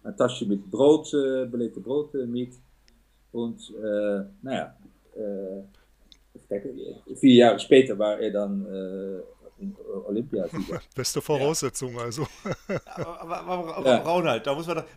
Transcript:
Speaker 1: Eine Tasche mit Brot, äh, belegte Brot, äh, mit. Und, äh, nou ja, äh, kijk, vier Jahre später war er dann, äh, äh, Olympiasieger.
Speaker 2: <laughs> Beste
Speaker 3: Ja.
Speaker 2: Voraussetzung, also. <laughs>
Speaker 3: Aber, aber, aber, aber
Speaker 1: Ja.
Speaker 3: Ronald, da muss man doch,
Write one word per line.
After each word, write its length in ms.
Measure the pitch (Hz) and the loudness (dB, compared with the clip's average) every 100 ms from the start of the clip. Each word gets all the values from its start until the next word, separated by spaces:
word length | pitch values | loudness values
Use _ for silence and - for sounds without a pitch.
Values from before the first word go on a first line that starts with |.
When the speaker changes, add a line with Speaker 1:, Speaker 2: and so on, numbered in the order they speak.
Speaker 1:
Eine 120 | - | -14
Tasche 300 | - 123 - | 0 0 0
mit 240 | 104 101 - | -2 -2 -4
Brot, 440 | 110 139 151 156 | 4 6 6 2
äh, 320 | 147 135 131 | 0 0 -2
belegte 340 | 123 120 113 - | -2 -4 -4 -6
Brot, 360 | 101 143 147 | -4 -4 -4
äh, 100 | 139 | -6
mit. 260 | 120 120 123 - _ _ _ _ _ _ _ | -4 -4 -6 -10 _ _ _ _ _ _ _
Und, 280 | 117 117 113 - 107 | -8 -6 -8 -16 -8
äh, 460 | 107 104 104 101 98 - | -4 -2 0 -2 -6 -12
nou 140 | 131 | -6
ja, 200 | 110 76 - - _ _ | -6 -6 -12 -20 _ _
äh, 480 | - 104 98 95 98 98 _ _ _ _ _ _ - _ | -10 -8 -6 -8 -12 -14 _ _ _ _ _ _ -20 _
kijk, 160 | 101 135 - - - - | -8 -8 -12 -14 -14 -16
vier 200 | - 135 | 4 8
Jahre 240 | 120 117 101 | 10 10 6
später 380 | - 135 131 101 | 8 8 8 2
war 220 | 107 107 | 0 0
er 120 | 110 | -2
dann, 340 | 101 101 98 | -2 -2 -4
äh, 560 | 95 95 92 95 98 92 - - - - | -6 -8 -8 -8 -8 -10 -14 -20 -20 -14
äh, 460 | 98 98 - 98 104 | -12 -12 -12 -10 -4
Olympiasieger. 720 | 104 123 107 85 - 95 - - | -4 -4 -6 -6 -6 -8 -10 -10
Speaker 2:
<laughs> 80 | |
Beste 240 | - 127 151 | -8 -6 -6
Speaker 3:
Ja. 20 | |
Speaker 2:
Voraussetzung, 760 | - 143 143 160 131 - 127 120 | -2 0 0 0 -4 -6 -8 -8
also. 280 | 120 113 143 - | -8 -6 -8 -8
<laughs> 420 | 202 - - 185 | -10 -10 -6 -8
Speaker 3:
Aber, 360 | - - 165 165 | -8 -10 -10 -10
aber, 180 | 165 180 | -8 -8
aber, 360 | 175 180 165 156 | -6 -6 -6 -2
aber 120 | 131 | 2
Speaker 1:
Ja. 80 | 117 | 2
Speaker 3:
Ronald, 460 | 156 180 165 117 143 | 2 0 2 0 -2
da 60 | |
muss 120 | 139 165 | -4 -4
man 100 | 165 | -6
doch, 60 | 156 | -8